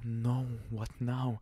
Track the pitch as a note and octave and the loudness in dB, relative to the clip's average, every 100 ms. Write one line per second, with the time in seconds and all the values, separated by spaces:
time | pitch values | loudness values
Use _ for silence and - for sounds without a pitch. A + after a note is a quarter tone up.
0 | A#2 A2+ A#2 B2 B2+ A#2 G#2+ A2+ A2+ - | -2 2 4 4 2 -2 -4 -4 -4 -2
1 | A#2+ B2+ C3 A2+ | -2 0 0 0